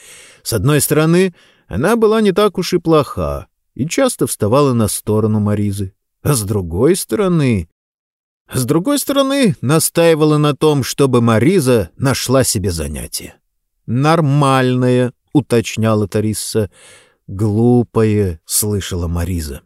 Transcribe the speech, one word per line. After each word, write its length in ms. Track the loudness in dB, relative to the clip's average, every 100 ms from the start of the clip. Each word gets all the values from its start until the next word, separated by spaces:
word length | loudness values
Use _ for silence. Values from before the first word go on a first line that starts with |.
| -20 -20 -20 -16
С 100 | -6
одной 260 | -2 2 2
стороны, 540 | 2 2 2 2 2 -4 _ _ -10
она 260 | -4 0 2
была 240 | 2 2
не 120 | 2
так 260 | 2 0 0
уж 160 | -4
и 60 | -2
плоха 680 | 2 2 2 -4 -4 -6 -10 _ _ -8
и 120 | -4
часто 380 | 0 -2 0 -4
вставала 460 | -2 0 2 2
на 140 | 2 0
сторону 520 | -2 -2 0 0 0
Маризы. 540 | 0 0 -2 -4 -10 -12 _ _
А 100 | -2
с 80 | -2
другой 540 | -2 -4 -4 0 0 0
стороны, 760 | -2 -2 0 0 0 0 -4 _ _ _ _ _ _ _ _
с 140 | -4 0
другой 320 | 0 0 -2
стороны, 580 | -2 -2 0 2 0 0
настаивала 760 | 0 0 0 2 2 4 2 2
на 180 | 0 2
том, 280 | 0 0
чтобы 380 | -2 0 2 2
Мариза 680 | 2 2 2 2 2 0 -2 -4
нашла 480 | -4 -2 0 0
себе 280 | 0 -2 -4
занятие. 640 | -4 -6 -8 -12 -14 -16 -20 _ _ _ _ -6
"Нормальное", 1300 | -2 0 2 2 2 2 2 2 0 2 2 0 -4 _
уточняла 760 | -2 0 -2 -2 -2 0 0 0
Тариса. 640 | -2 -2 -4 -4 -4 -4 _ -20 -20 _ _ -12
"Глупое", 1120 | -4 -2 2 4 4 2 0 2 2 0 -4 -8
слышала 600 | -6 -4 -4 -4 -6 -4
Мариза. 540 | -4 -4 -6 -8 -12